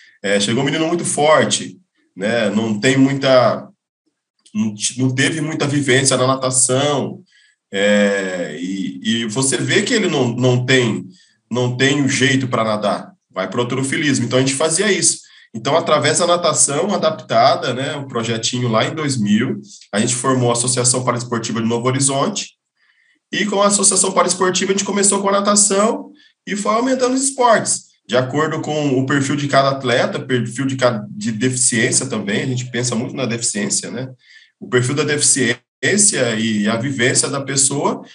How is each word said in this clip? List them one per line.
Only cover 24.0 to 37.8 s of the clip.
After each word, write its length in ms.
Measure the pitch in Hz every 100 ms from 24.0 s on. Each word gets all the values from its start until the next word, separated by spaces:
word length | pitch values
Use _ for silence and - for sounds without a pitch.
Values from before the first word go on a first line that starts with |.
| 190
Paraesportiva 600 | 175 180 180 185 180 190
a 40 | 196
gente 100 | -
começou 340 | 202 196 202
com 100 | 196
a 20 |
natação 800 | 202 202 208 - 196 220 277 - - _ _ -
e 100 | 202
foi 200 | 208 220
aumentando 400 | 262 262 247 262
os 80 |
esportes, 600 | - - 240 208 - - - _ -
de 80 | 123
acordo 460 | 127 143 156 156
com 380 | - 151 147 131
o 60 | 131
perfil 280 | 143 131 147
de 120 | 143
cada 240 | 139 139
atleta, 480 | 131 123 123 202 151
perfil 480 | 123 123 104 - 135
de 80 | 131
cada, 320 | 123 110 -
de 220 | 104 110
deficiência 760 | 107 127 127 - 117 123 - -
também, 380 | 110 101 110
a 20 | 131
gente 240 | 123 -
pensa 240 | 120 123
muito 220 | 113 131 -
na 100 | 123
deficiência, 640 | 117 - 104 101 - 92
né? 220 | 104 131 - _ - - _
O 100 | -
perfil 240 | 123 123
da 100 | 143
deficiência 560 | 151 147 - 139 117 123 _ _ - 202 208 143 120 110
e 260 | 113 107 104
a 80 | 101
vivência 500 | 123 - 123 - 151
da 140 | 139
pessoa, 600 | 135 143 - 143